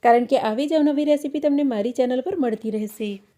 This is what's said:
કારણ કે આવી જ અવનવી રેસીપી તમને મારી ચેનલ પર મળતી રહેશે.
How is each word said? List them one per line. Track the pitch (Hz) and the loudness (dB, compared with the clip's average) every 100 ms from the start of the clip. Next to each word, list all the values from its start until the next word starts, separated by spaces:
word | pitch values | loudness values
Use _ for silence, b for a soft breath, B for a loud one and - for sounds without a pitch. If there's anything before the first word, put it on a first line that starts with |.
કારણ | 240 240 240 | 6 4 4
કે | 262 | 0
આવી | 220 214 285 | 0 -2 0
જ | 320 | 2
અવનવી | 302 285 294 | 2 2 0
રેસીપી | 294 294 294 294 | 0 0 -2 0
તમને | 285 | 0
મારી | 285 220 214 247 | 0 0 -4 0
ચેનલ | 247 254 | 0 0
પર | 262 381 | -4 -2
મળતી | 247 220 220 214 | -2 -2 -4 -4
રહેશે. | 214 - 214 196 202 | -6 -6 -8 -8 _